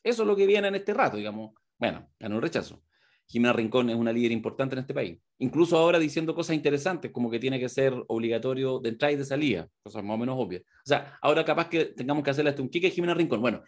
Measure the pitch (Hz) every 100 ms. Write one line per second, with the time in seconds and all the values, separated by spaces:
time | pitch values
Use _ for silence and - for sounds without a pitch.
0 | - 233 208 196 196 208 202 196 196 233
1 | 175 107 104 107 110 _ _ - 117 80
2 | - _ 104 110 165 120 87 - _ _
3 | _ _ _ 117 120 120 110 127 120 117
4 | 117 117 120 113 113 - 135 131 131 139
5 | 101 85 _ - 131 139 170 170 165 175
6 | 156 151 160 160 165 156 147 143 143 170
7 | 123 - 120 113 131 131 123 - 135 123
8 | - 113 117 113 127 131 131 131 117 113
9 | 147 147 135 135 151 92 80 _ 107 107
10 | 101 110 123 131 104 90 - _ - 143
11 | - - 139 151 160 156 165 165 156 -
12 | 127 147 139 139 147 139 131 175 180 175
13 | 175 170 160 117 120 95